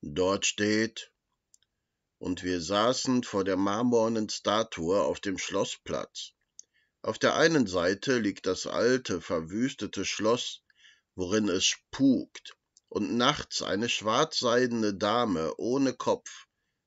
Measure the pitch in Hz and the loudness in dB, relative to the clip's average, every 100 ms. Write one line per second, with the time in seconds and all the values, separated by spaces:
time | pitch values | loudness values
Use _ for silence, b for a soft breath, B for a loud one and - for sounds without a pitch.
0 | - 73 90 98 - - 104 107 113 - | -8 0 0 2 -2 0 2 2 0 -4
1 | - _ _ _ _ _ _ _ _ _ | -18 _ _ _ _ _ _ _ _ _
2 | _ _ - 90 90 90 80 101 113 127 | _ _ -6 -4 -2 -4 0 2 2 2
3 | - 127 123 101 95 95 98 101 123 120 | 0 0 0 -2 0 0 0 0 2 2
4 | 113 113 107 - - 104 113 - 82 98 | 2 0 -2 -4 0 0 0 -4 0 2
5 | 71 87 101 92 - 95 107 - - 73 | 2 -2 -4 -6 -4 -2 -2 -6 -8 -8
6 | - - - _ _ _ B B B B | -6 -12 -16 _ _ _ B B B B
7 | - 110 127 98 160 165 107 90 87 101 | -6 0 2 4 4 4 2 2 0 0
8 | - 123 104 92 - 92 - - 110 127 | 0 0 0 -2 -2 -2 -2 0 2 2
9 | 127 90 - 87 80 98 127 - 101 - | 0 -6 -2 -4 -2 -2 -2 -4 -8 -6
10 | 92 - 104 120 - - _ b b b | -6 -2 0 0 -2 -10 _ b b b
11 | b - 90 107 107 92 - - _ - | b -8 0 2 2 2 0 -2 _ 2
12 | 135 117 55 - - - _ _ _ - | 4 4 0 -12 -20 -20 _ _ _ -4
13 | 101 113 123 151 - - - 95 117 - | -2 2 2 0 -4 -6 -4 -2 -2 -2
14 | 101 117 160 - 127 120 127 117 110 98 | 0 2 2 0 2 2 2 2 0 0
15 | 104 117 120 85 80 - 107 131 135 113 | 0 2 2 0 -2 -2 -2 0 0 0
16 | - 104 - - - _ _ _ | -2 -2 -4 -20 -20 _ _ _